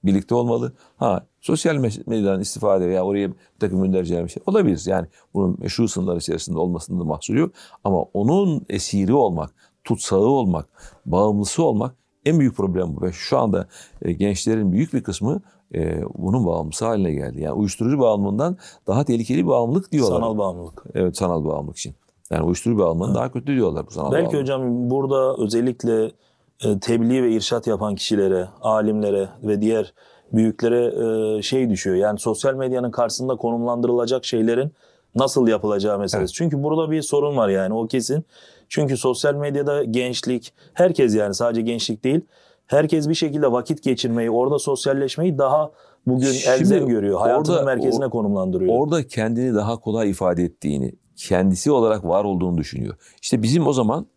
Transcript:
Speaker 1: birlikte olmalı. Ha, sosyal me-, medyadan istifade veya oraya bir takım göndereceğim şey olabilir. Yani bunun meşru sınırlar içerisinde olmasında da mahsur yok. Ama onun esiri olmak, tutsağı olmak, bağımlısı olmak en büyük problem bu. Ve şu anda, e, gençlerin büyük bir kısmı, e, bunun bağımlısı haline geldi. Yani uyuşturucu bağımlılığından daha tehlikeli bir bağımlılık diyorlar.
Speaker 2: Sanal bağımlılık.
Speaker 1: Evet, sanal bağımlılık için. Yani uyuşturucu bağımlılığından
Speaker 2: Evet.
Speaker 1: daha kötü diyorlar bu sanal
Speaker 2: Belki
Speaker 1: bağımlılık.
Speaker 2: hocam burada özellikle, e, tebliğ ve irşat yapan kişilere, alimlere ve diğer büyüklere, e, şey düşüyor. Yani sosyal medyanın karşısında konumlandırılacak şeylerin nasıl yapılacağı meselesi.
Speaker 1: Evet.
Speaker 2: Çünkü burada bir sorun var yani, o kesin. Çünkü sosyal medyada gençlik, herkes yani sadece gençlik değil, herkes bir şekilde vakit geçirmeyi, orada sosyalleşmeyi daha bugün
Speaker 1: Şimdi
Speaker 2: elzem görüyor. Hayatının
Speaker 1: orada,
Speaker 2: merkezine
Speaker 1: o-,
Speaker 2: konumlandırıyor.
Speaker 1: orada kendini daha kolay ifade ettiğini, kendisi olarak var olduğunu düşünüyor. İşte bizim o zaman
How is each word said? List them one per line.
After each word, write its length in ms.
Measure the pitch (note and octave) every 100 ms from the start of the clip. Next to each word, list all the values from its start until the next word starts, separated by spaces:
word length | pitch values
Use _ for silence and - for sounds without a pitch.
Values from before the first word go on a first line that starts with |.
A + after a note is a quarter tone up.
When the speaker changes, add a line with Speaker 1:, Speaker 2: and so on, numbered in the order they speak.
Speaker 1:
birlikte 320 | F#2 G2 G2 A#2+
olmalı. 380 | A#2+ A#2 B2 - _ _
Ha, 280 | B2 F#2 - _
sosyal 340 | - D#3+ E3 D3
me-, 280 | B2 G#2+ -
medyadan 300 | A2+ G2+ F#2+
istifade 480 | G2 - G#2+ G2 F2+
veya 180 | F#2 F#2
oraya 240 | G2+ G2
bir 60 | F#2 _ _
takım 240 | G#2 F#2
göndereceğim 460 | F#2+ F#2 E2+ F2 F2
şey 140 | - -
olabilir. 380 | G#3 F3 F2 F2
Yani 220 | F#2+ E2+ _ _
bunun 240 | - F#2+ F#2
meşru 280 | F#2 - A#2
sınırlar 300 | - F#2 F2
içerisinde 400 | E2 D#2+ - D#2+
olmasında 420 | F2+ F2 - F#2
da 40 |
mahsur 320 | E2 D2 - A2
yok. 160 | F3 - - -
Ama 180 | G#2 F#2+
onun 640 | - - G#2+ F3 G3 D3 -
esiri 440 | G2+ - G2+ F#2+
olmak, 400 | C3+ A2+ E2 D2+ _ _ _
tutsağı 360 | - A#2 - F#2+
olmak, 480 | G#2+ C#3 G#2+ E2 D#2 _ - - -
bağımlısı 580 | F2 G#2 G#2 G2+ -
olmak 320 | D#3+ G#2+ B2 B2+ _ _ -
en 140 | D#3+
büyük 160 | C3+ -
problem 400 | G3 F2+ F2+ C#2
bu. 60 |
Ve 100 | F2+
şu 260 | F2 - C3+
anda, 300 | A#2 F#2 F#2 - - -
e, 120 | -
gençlerin 580 | E2+ G2 F#2+ - A2 G2+
büyük 220 | F#2 D#3+
bir 100 | C3
kısmı, 380 | G#2 F#2 G#2 F3+ - _ _ -
e, 260 | D#2+ D#2+ - -
bunun 280 | F2+ A#2+ G2
bağımlısı 400 | E2 D#2+ D#2 A2+
haline 280 | A2 F#2
geldi. 280 | D2 C2 B1+
Yani 120 | D#2
uyuşturucu 460 | B1+ G#2 - A#2 C#3+
bağımlılığından 580 | B2 G#2+ G2+ G2+ D#3 F#3 - - -
daha 160 | G2+
tehlikeli 400 | C#3+ A#2 A2+ C3+
bir 40 | F3
bağımlılık 440 | B2+ A#2 D#3+ F#3+
diyorlar. 240 | D3+ A#2 G#2+
Speaker 2:
Sanal 220 | A2+ G#2+
bağımlılık. 460 | G2 F2 E2+ - -
Speaker 1:
Evet, 240 | - F#2 E2+
sanal 280 | F#2+ E2+ D2+
bağımlılık 320 | D2+ D2+ -
için. 160 | - C#2+ _ _ -
Yani 120 | D#2+
uyuşturucu 360 | D#2+ F2 - A2
bağımlılığından 360 | F2 E2 G2+ B2
Speaker 2:
Evet. 40 |
Speaker 1:
daha 120 | B2+
kötü 160 | B2+ C3 C3+
diyorlar 320 | G2+ D2 -
bu 40 |
sanal 200 | - C#2+
Speaker 2:
Belki 140 | D3+ E3+
Speaker 1:
bağımlılık. 160 | D3+
Speaker 2:
hocam 480 | C3 C3+ C3 A#2+ B2
burada 460 | C3 C3+ C3+ C3 C3+
özellikle, 720 | G#2+ A2+ B2+ A#2+ A#2 A2+ A2 - _ _ _ _
e, 160 | - G2+
tebliğ 440 | - A#2 A#2 C3
ve 80 | B2
irşat 360 | A2 G2 A#2 A2+
yapan 280 | G#2 G#2+ G2
kişilere, 520 | - G#2 F#2+ F#2 F2+ -
alimlere 680 | A2+ A2 G#2+ G#2+ G#2 G2+ F#2+ -
ve 180 | G#2+ G#2
diğer 320 | G#2+ A2 G2 _ _ _ _
büyüklere, 1040 | A2 A2+ G#2+ A#2 A#2+ A#2+ - A2+ A2 A2 G#2+
e, 40 |
şey 280 | G2+ C3 B2
düşüyor. 260 | G2 - F#2
Yani 240 | G#2 G#2
sosyal 340 | - A2 C#3
medyanın 380 | C3 C3 B2+ A#2+
karşısında 440 | A#2 A#2 - B2+ A2
konumlandırılacak 880 | A#2 A#2 A#2+ A#2+ A#2+ A#2+ A#2+ B2+ -
şeylerin 460 | A#2 A2+ A#2 C#3+ - _ _ _ A2
nasıl 320 | C3+ C#3 A#2+
yapılacağı 520 | G#2+ G#2 G2+ G#2 G2+
meselesi. 220 | G2 G#2
Speaker 1:
Evet. 120 | F#2
Speaker 2:
Çünkü 300 | - E3 C#3+
burada 280 | C#3+ D#3 D#3+
bir 100 | D#3
sorun 360 | D3 C#3+ D3 C#3
var 120 | G#2+
yani, 240 | F#2+ F#2+
o 140 | A2 A2+
kesin. 380 | C3 A#2 C#3+ E3 _ - - _
Çünkü 280 | - D3 B2+
sosyal 360 | C3 B2 D3 C#3+
medyada 480 | D3 C#3+ C#3+ C#3+
gençlik, 720 | B2 A2+ B2 B2 - B2 - _ -
herkes 420 | - F3+ - B2+ G#2+
yani 180 | G#2
sadece 280 | G2 A#2+ A2+
gençlik 420 | A2+ A#2 - A2
değil, 180 | C3 D3+ - _ _ _ _
herkes 420 | C#3 D#3 D#3+ D3+
bir 40 |
şekilde 380 | D#3+ D#3+ D3 C#3+
vakit 320 | A#2+ B2 D3+
geçirmeyi, 480 | - B2+ B2 A#2 A#2
orada 280 | A2+ C3 D3
sosyalleşmeyi 800 | - C3+ C#3+ C#3 C3+ - F3 C#3
daha 340 | C#3 D3 D3+ - - _ -
bugün 240 | B2+ C3+
Speaker 1:
Şimdi 240 | B2+ C3 C3
Speaker 2:
elzem 320 | F3+ G3 C#3
görüyor. 320 | A#2 G2+ F#2
Hayatının 380 | A2+ - D3+ E3+
Speaker 1:
orada, 80 | C3+
Speaker 2:
merkezine 400 | B2+ C3+ A2+ C3+
Speaker 1:
o-, 40 |
Speaker 2:
konumlandırıyor. 640 | A#2 G#2 G2+ F#2+ F#2 B2 A2+
Speaker 1:
orada 300 | D3 E3 B2+
kendini 480 | - A2 A#2 B2+ G#2+
daha 240 | G#2 A#2
kolay 300 | - A2 G#2+
ifade 340 | F#2 F#2 F2
ettiğini, 520 | F2 - D2+ C#2+ C2 - _ -
kendisi 560 | - F#2 F#2+ F#2 -
olarak 340 | C#3+ A2+ G#2+ F#2
var 180 | F#2
olduğunu 340 | G#2 F#2+ F#2 F2
düşünüyor. 380 | D2 C2 A1 - - _
İşte 220 | - B2+
bizim 240 | A2 D#3 C#3+
o 60 |
zaman 320 | C3 A2 C#3 G#3+